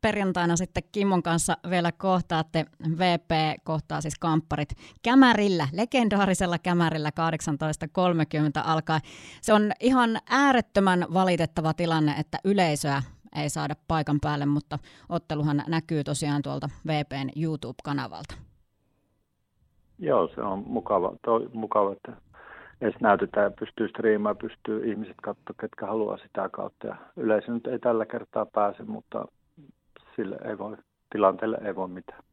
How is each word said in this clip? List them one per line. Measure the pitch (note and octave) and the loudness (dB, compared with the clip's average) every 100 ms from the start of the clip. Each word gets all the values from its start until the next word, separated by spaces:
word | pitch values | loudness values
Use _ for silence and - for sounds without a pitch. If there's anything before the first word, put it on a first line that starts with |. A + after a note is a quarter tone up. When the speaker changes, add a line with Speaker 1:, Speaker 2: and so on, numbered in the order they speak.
Speaker 1:
perjantaina | A3 G#3 G3 F#3 E3+ E3+ | 0 0 0 0 0 0
sitten | F3+ - - | -2 -6 -6
Kimmon | G#3 G3+ F#3 | -2 2 2
kanssa | E3+ E3 - E3+ E3 | 2 0 0 -4 -2
vielä | F3+ E3+ | 0 0
kohtaatte. | - F#3+ F#3 F3 E3 D#3+ D#3+ D#3 _ D#3+ D#3+ | -2 0 0 0 -2 -2 -2 -4 _ -4 2
V | F3+ E3+ | 2 2
P | _ E3 D#3 - | _ 0 0 -2
kohtaa | - D#3 - D3+ | -4 -6 -4 -6
siis | D#3 - | -6 -4
Kampparit | E3+ D#3+ - C#3+ D3 - - - | 0 0 0 -4 -4 -8 -14 -8
Kämärillä, | - C4 C4 G#3+ G3+ F3+ C#3 | 4 6 8 6 2 2 0
legendaarisella | E3 A#3 C4+ A3+ G3+ G3 F#3 F#3 E3+ | -2 0 2 2 2 2 2 0 0
Kämärillä | - F3 E3 D#3+ D3+ | 0 2 2 2 -4
kahdeksantoista | D3 E3 D#3 - C#3+ D#3 D#3 D#3+ | -2 -2 -2 -4 -2 -2 -4 -4
kolmekymmentä | - F3+ E3+ D3+ D3+ D3+ D3 | 0 2 4 2 2 0 0
alkaa. | - D#3+ D#3 D#3+ - - - - | 0 0 2 -2 -2 -18 -20 -8
Se | - | 4
on | G#3+ G#3 - | 4 4 2
ihan | B3 C4 A#3 A3 - | 2 4 4 0 0
äärettömän | C4 C#4 B3+ G#3+ - G3 F#3 F3 | 4 4 4 2 2 4 4 2
valitettava | E3+ F#3 E3+ D#3+ - D#3 | 2 2 2 0 0 -2
tilanne, | D#3+ E3+ D#3+ D3+ D3 | 0 0 2 2 0
että | D#3 - | -4 -4
yleisöä | F#3+ G3+ F3 D3+ D3+ C#3 C3 - - - | 0 2 2 2 0 -2 -4 -12 -12 -6
ei | D3+ | -4
saada | D#3 D3 D3+ _ | -4 -4 -6 _
paikan | D#3+ D3+ D3 | -2 2 0
päälle, | D3+ D3 C#3+ | 0 -2 0
mutta | D3 - C#3+ - - - | 0 -2 -10 -12 -20 -6
otteluhan | E3+ - D3+ D3+ C#3+ - | -6 -4 -2 0 0 0
näkyy | D#3+ D#3+ D#3+ | -4 -2 -4
tosiaan | C#3+ D3 D3+ C#3+ | -2 -4 -2 -2
tuolta | C#3+ C#3 D3 - D#3 | -2 -6 -8 -10 -4
V | D#3 D3 | -4 -4
P:n | C#3 C3+ - | -6 -8 -6
YouTube-kanavalta. | D#3+ D3+ A#2+ B2 - C#3+ B2 D#2+ - - - _ _ _ _ _ _ _ _ _ _ _ _ _ _ _ | -4 -4 -8 -12 -6 -6 -6 -10 -16 -18 -20 _ _ _ _ _ _ _ _ _ _ _ _ _ _ _
Speaker 2:
Joo, | E3+ B2+ E2 - | 0 2 2 -2
se | |
on | G2+ F#2+ - | -6 -6 -4
mukava, | B2 - G2+ F2+ - | -6 0 0 0 -4
toi, | - A2+ - | 0 0 0
mukava, | A#2+ A2 G#2+ G2+ | -8 -2 0 0
että | G2+ - A#2+ _ - - - - - | -2 -14 -18 _ -20 -20 -20 -20 -4
edes | A2+ - | -4 0
näytetään | A2+ G2+ G2 - | 4 4 2 0
ja | G2+ - | 0 -2
pystyy | A2 - G#2+ | -12 -4 -6
striimaamaan, | - A2+ G#2+ G#2+ G#2 | 0 2 2 0 -4
pystyy | - - - A2 A2+ | -8 -12 -8 -4 -4
ihmiset | G2+ A2 - | -6 -10 -10
katsoa, | - G2+ - - | -10 -10 -12 -12
ketkä | A2 - G2+ | -12 -10 -6
haluaa | A2 G#2 G2+ | -4 -4 -6
sitä | - - F#2+ | -8 -6 -6
kautta. | - - _ - | -6 -12 _ -12
Ja | - - - | -12 -16 -4
yleisö | A#2+ G#2+ - | 2 2 0
nyt | A#2+ A#2 | -6 -4
ei | B2 | -2
tällä | B2 A2+ G#2+ | 0 0 -2
kertaa | A#2+ G#2+ - A2 | -6 -6 -6 -2
pääse, | - G#2 G2+ | 0 0 -2
mutta | A2 G#2+ - - - _ _ _ D3 _ _ - _ - | -12 -12 -10 -10 -10 _ _ _ -20 _ _ -20 _ -8
sille | G2 G2+ - | -8 -8 -10
ei | G#2 | -10
voi, | G2+ G#2+ _ _ _ | -10 -14 _ _ _
tilanteelle | G#2+ G2+ F#2 A2 A2 G#2+ | 4 4 4 -4 -4 -6
ei | F2+ | -6
voi | F#2 | -6
mitään. | F2+ - - - | -8 -16 -20 -20